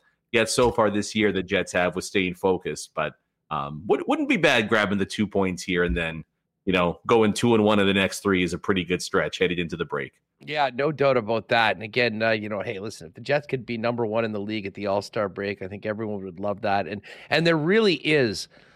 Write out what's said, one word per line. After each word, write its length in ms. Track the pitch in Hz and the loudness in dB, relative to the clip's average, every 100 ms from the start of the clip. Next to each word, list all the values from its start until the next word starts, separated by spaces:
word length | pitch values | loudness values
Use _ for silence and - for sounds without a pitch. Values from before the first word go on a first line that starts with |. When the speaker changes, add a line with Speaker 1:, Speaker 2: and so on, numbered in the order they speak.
| _ _ _ | _ _ _
Speaker 1:
yet 160 | 117 110 | 0 2
so 240 | - 120 | 4 2
far 200 | 117 107 | 4 2
this 240 | 104 101 107 | 2 -2 0
year, 160 | 104 | 2
the 100 | 95 | 2
Jets 300 | 87 95 87 | 0 -2 0
have, 240 | 92 90 87 | 0 0 0
with 100 | - | -2
staying 300 | 104 92 87 | 0 0 0
focused. 560 | 95 90 80 76 - | 0 0 -2 -8 -8
But, 220 | - 76 - _ _ _ | -6 -6 -8 _ _ _
um, 320 | 76 71 76 107 | -8 -6 -8 -2
would, 160 | 370 349 | -2 0
wouldn't 220 | 302 285 | -2 0
be 80 | 233 | 2
bad 320 | 151 123 104 | 4 2 4
grabbing 300 | 110 104 101 | 2 2 0
the 80 | 95 | -2
two 180 | - 101 | -2 -2
points 380 | 98 95 87 | 0 -2 -2
here 200 | - 87 | -2 0
and 140 | 87 87 | 2 0
then, 260 | 82 80 - _ _ _ - | -4 -6 -14 _ _ _ 0
you 60 | |
know, 300 | 90 87 82 - | 2 2 0 2
going 280 | 117 107 | 4 4
two 220 | 98 120 113 | 4 4 4
and 80 | 104 | 4
one 140 | 104 | 4
in 80 | 98 | 4
the 60 | |
next 280 | 98 92 - | 2 0 0
three 200 | 101 95 | 0 2
is 120 | 90 | 0
a 40 | 87 | -2
pretty 280 | - 95 85 | -2 -2 0
good 160 | 90 | -4
stretch 380 | - 92 78 - | 0 -2 -2 0
headed 200 | 90 87 | 0 0
into 160 | 82 82 | -4 -6
the 80 | |
break. 300 | 80 73 67 - _ _ | -6 -6 -8 -14 _ _
Speaker 2:
Yeah, 300 | - 151 139 | -6 -2 -2
no 200 | 123 143 | 0 -2
doubt 240 | 143 139 127 | 2 2 2
about 320 | 107 113 - | 0 -4 0
that. 260 | 117 110 95 | 2 2 0
And 80 | |
again, 400 | 110 123 120 110 | -4 0 0 2
uh, 80 | 113 | 0
you 160 | 110 104 | 0 -2
know, 140 | 104 | -6
hey, 180 | 95 101 | -6 -8
listen, 280 | 107 - 80 | -10 -12 -16
if 60 | - | -12
the 60 | |
Jets 260 | 120 143 139 | -2 -2 -2
could 180 | 131 113 | -6 -6
be 120 | 117 | -4
number 280 | 113 120 113 | -2 -2 -2
one 180 | 110 | 0
in 80 | 113 | -2
the 80 | 107 | -4
league 260 | 101 110 98 | -4 -6 -6
at 80 | |
the 140 | 98 101 | -6 -2
All-Star 400 | 101 - 117 101 | -2 -2 -4 -4
break, 340 | 90 101 101 | -4 -6 -6
I 60 | 92 | -8
think 180 | 101 107 | -8 -6
everyone 380 | 104 110 104 | -6 -6 -6
would 160 | 95 87 | -8 -6
love 220 | 104 98 | -6 -4
that. 260 | 107 101 82 | -2 -2 -2
And, 140 | 98 - - - | -8 -12 -20 -2
and 160 | 151 165 | 2 2
there 120 | 165 | 2
really 380 | 156 214 214 160 | 2 4 4 2
is, 520 | 151 151 120 87 - - - | 2 2 2 0 -8 -16 -20